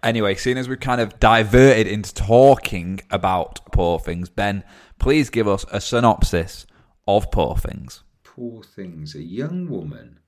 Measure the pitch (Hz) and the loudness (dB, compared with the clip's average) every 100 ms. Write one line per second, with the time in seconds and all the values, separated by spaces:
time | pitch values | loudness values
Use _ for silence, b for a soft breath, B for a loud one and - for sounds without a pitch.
0 | 120 113 104 98 127 127 127 131 135 123 | -2 -2 -2 -2 -4 -4 -6 -8 -4 -2
1 | 110 - 113 113 107 120 135 113 110 104 | -4 2 4 4 6 6 8 6 2 -2
2 | 98 - 101 120 135 131 - 95 85 95 | -8 -8 2 6 8 6 0 -8 -8 -10
3 | - 101 95 92 80 - - - 87 82 | -6 -4 0 -2 -4 -10 -4 -2 0 -2
4 | - 85 87 - 101 101 - b b _ | -4 -8 -8 -6 -4 -4 -10 b b _
5 | - 151 135 117 104 98 - 98 - 120 | 0 2 0 -2 -2 -2 -4 -8 -4 0
6 | 117 110 - 90 87 - - _ _ _ | 2 2 0 0 -4 -12 -20 _ _ _
7 | - 101 - - 76 - - - 64 - | 0 0 0 -2 -2 -2 -6 -10 -16 -20
8 | _ _ _ - 120 113 - - 92 82 | _ _ _ -16 -14 -14 -20 -18 -16 -14
9 | 76 73 82 98 151 180 175 110 78 - | -16 -14 -12 -10 -8 -8 -8 -10 -12 -16
10 | - _ | -20 _